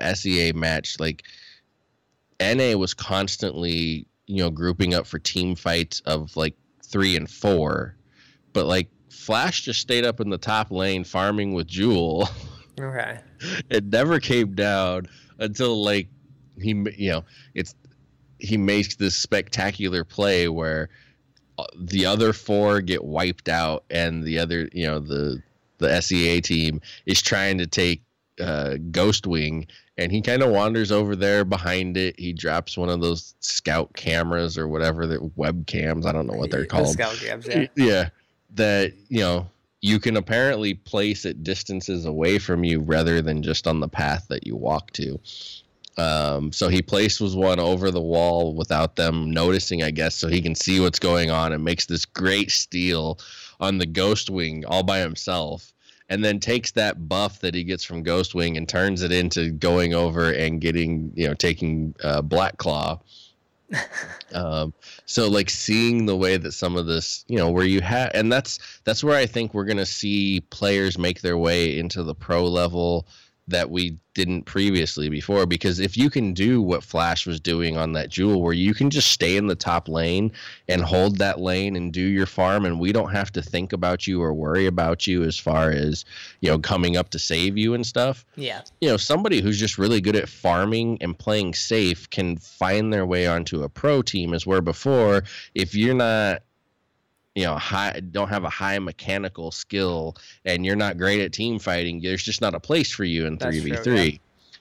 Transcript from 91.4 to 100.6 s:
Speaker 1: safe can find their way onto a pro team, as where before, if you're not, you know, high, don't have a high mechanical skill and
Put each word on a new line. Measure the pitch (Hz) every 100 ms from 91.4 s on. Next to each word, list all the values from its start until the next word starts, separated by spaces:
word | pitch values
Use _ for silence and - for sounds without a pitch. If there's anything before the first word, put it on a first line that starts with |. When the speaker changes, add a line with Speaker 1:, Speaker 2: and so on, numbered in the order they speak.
| 92
Speaker 1:
safe | - - 113 92 85 -
can | - 90 85
find | - - 92 104 110
their | 107 90
way | 90 87
onto | 85 85 82
a | 71
pro | - 143 143
team, | - 98 85
as | 85
where | 90 95
before, | 85 90 139 131 107 98 95 - -
if | - 90
you're | 104 117
not, | 127 113 110 104 87 - _ _ _ _ _ _ _ _
you | 98
know, | 87 76
high, | - 98 101 -
don't | 90 95 98
have | 101
a | 82
high | - 98 98
mechanical | 92 - - 98 95 90 82
skill | - - 101 92 82 80 - - - 92
and | 87